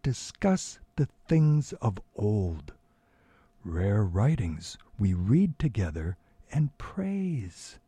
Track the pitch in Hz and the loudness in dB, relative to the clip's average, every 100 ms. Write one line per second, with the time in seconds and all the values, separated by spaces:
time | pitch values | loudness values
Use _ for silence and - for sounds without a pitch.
0 | 139 120 - - 202 190 - - - - | -4 -4 -10 -2 0 0 -2 -16 -12 -2
1 | 139 _ - 160 151 151 139 - 117 92 | -2 _ 0 4 4 4 0 -2 -2 -2
2 | - - 104 107 90 78 73 - _ _ | -12 -2 0 2 0 -4 -10 -20 _ _
3 | _ _ _ _ _ _ 90 82 98 104 | _ _ _ _ _ _ -6 0 2 2
4 | 98 90 127 160 87 78 - - _ - | 2 2 2 2 -2 -6 -10 -18 _ 0
5 | 98 90 92 151 196 - 156 107 85 78 | 2 2 4 4 4 0 -2 0 -2 -2
6 | 80 92 _ _ - 147 147 _ - - | -6 -8 _ _ -6 -2 -2 _ -12 -6
7 | 190 196 190 147 92 - - - | -4 -4 -4 -4 -8 -14 -20 -20